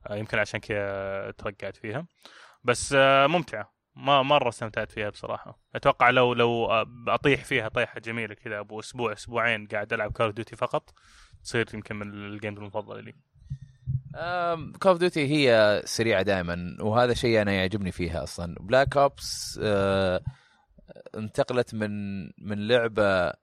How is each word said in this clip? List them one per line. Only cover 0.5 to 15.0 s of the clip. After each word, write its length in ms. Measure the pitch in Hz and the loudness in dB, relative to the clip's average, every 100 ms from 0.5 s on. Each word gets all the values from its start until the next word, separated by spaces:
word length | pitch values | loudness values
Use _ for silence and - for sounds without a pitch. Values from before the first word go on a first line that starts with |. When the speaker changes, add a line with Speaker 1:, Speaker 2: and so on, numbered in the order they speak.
| 110 | -6
Speaker 1:
كذا 680 | - 104 101 98 98 98 104 | -6 -4 -4 -6 -6 -6 -10
ترقعت 460 | - 107 101 98 - | -10 -10 -10 -14 -12
فيها. 300 | 110 117 170 _ - - - _ | -10 -10 -10 _ -20 -20 -20 _
بس، 300 | 123 120 - 139 | -2 -2 2 4
آه، 300 | 135 139 139 | 6 6 4
ممتعة. 520 | 175 156 110 101 _ _ | 2 -2 -10 -12 _ _
ما، 280 | - 127 143 | -6 2 4
مرة 260 | 131 147 120 | 6 4 2
استمتعت 440 | - 113 113 107 | -4 -8 -6 -6
فيها 180 | - 104 | -6 -8
بصراحة. 500 | - 110 110 - - _ | -8 -8 -8 -10 -20 _
أتوقع 360 | 113 139 - 123 | 0 2 6 6
لو، 240 | 127 123 | 6 4
لو، 320 | 120 120 117 107 | 4 2 2 0
آه، 200 | 113 110 120 117 | 0 -2 -6 -2
أطيح 360 | 117 147 131 | 0 2 0
فيها 240 | - 135 110 | 0 -4 -2
طيحة 320 | 127 117 120 | -2 -4 -6
جميلة 340 | 110 113 110 | -10 -8 -8
كذا 240 | 104 117 104 | -10 -10 -10
أبو 220 | 104 107 | -10 -12
أسبوع، 320 | - - 113 | -12 -6 -6
أسبوعين 540 | 107 - 117 117 110 104 | -6 -6 -2 0 -2 -4
قاعد 260 | 107 107 | -8 -4
ألعب 180 | 117 107 | -4 -4
Call 220 | 117 117 | -2 -2
of 100 | 104 | -2
Duty 140 | 113 - | -10 -6
فقط، 380 | 123 151 _ _ _ - _ - | -4 -4 _ _ _ -20 _ -18
تصير 240 | - 120 110 | -4 -2 -2
يمكن 220 | 113 104 107 | -6 -10 -10
من 160 | 104 | -10
الجيمز 460 | 101 101 104 107 101 | -12 -12 -8 -8 -8
المفضلة 420 | 104 107 101 107 | -8 -8 -8 -14
لي. 140 | 110 - _ _ - - - _ - - - - | -16 -20 _ _ -14 -14 -14 _ -6 -6 -6 -10
Speaker 2:
آم، 560 | 165 180 170 165 - | -6 -2 -2 -2 -6
Call 240 | - 190 | 0 4
of 40 | 170 | 4